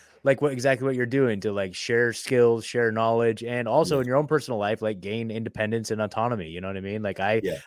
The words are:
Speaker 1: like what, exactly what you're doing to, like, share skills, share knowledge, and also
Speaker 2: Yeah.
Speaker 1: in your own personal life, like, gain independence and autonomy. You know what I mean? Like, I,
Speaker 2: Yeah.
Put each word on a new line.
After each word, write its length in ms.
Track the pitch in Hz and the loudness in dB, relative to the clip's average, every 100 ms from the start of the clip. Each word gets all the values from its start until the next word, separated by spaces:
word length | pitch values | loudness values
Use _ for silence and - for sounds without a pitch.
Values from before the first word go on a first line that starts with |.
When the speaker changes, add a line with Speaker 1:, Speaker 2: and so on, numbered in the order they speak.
| _ _ 135 | _ _ 0
Speaker 1:
like 160 | 135 | 2
what, 100 | 143 | 2
exactly 340 | 131 135 127 135 | 2 2 2 0
what 100 | 127 | 0
you're 100 | 123 | 0
doing 340 | 135 127 104 | 2 2 2
to, 120 | 107 | -2
like, 200 | 101 98 | -2 -4
share 380 | - - 117 120 | -4 0 2 2
skills, 540 | 110 - 127 117 117 110 | 0 0 4 6 4 0
share 260 | 120 117 | 0 0
knowledge, 500 | 110 113 117 117 110 | 2 2 2 2 0
and 280 | 117 123 117 | -4 -4 0
also 260 | 131 165 143 | 2 2 0
Speaker 2:
Yeah. 60 | |
Speaker 1:
in 60 | 123 | 2
your 100 | 131 | 0
own 100 | 151 | 2
personal 320 | 156 127 113 | 0 0 -2
life, 220 | 104 113 | -2 0
like, 180 | 110 101 | -2 -4
gain 320 | 98 110 113 | -6 -6 -6
independence 600 | 110 110 - 107 113 107 | -6 -6 -4 -2 -2 -2
and 100 | 107 | -2
autonomy. 480 | 107 110 120 113 80 | -2 0 -2 -2 -6
You 100 | 85 | -8
know 80 | 95 | -8
what 80 | 98 | -6
I 60 | |
mean? 200 | 98 107 | -6 -4
Like, 200 | 104 95 | -4 -2
I, 180 | 101 110 | 0 0
Speaker 2:
Yeah. 180 | 98 76 | 0 -6